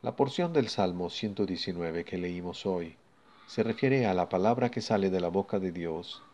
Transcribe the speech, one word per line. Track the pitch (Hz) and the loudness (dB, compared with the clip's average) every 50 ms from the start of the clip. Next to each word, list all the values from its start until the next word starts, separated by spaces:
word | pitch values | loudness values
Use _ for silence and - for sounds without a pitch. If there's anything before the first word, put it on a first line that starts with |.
| - | -4
La | 123 - | -4 2
porción | - 143 143 - - 175 170 170 | 2 2 2 2 0 -2 2 2
del | 151 123 110 | 2 2 2
Salmo | - - 101 92 87 87 90 85 | 2 2 2 2 2 -2 -4 -4
ciento | - - - 107 101 - 104 | -4 -4 -4 -4 0 0 0
diecinueve | 95 92 85 - - 90 87 85 82 80 85 85 | 0 0 -4 -4 -6 -4 -4 -4 -2 -2 -4 -6
que | - - | -4 -6
leímos | 90 90 90 87 87 87 90 87 - - | -4 -4 -4 -4 -6 -6 -8 -10 -6 -4
hoy | 101 92 90 85 82 80 - _ _ _ _ _ - - - - | -2 -2 -2 -4 -6 -10 -18 _ _ _ _ _ -20 -20 -20 -20
se | - - - 110 | -10 -2 0 0
refiere | 113 110 - - 131 131 135 123 | 0 0 2 2 4 4 4 4
a | 104 92 | 4 4
la | 90 87 - | 2 2 2
palabra | - 92 92 110 117 117 123 120 | 2 2 4 4 4 4 2 0
que | - 120 | 0 -2
sale | 110 - 113 101 98 98 | -2 0 2 2 2 2
de | 92 92 | 2 2
la | 87 87 | 0 2
boca | 85 95 98 - - 101 | 0 0 0 0 -2 -2
de | 95 92 82 | -2 -2 -4
Dios | 87 82 85 80 80 87 - - - - - | -4 -4 -4 -4 -6 -8 -10 -14 -16 -18 -20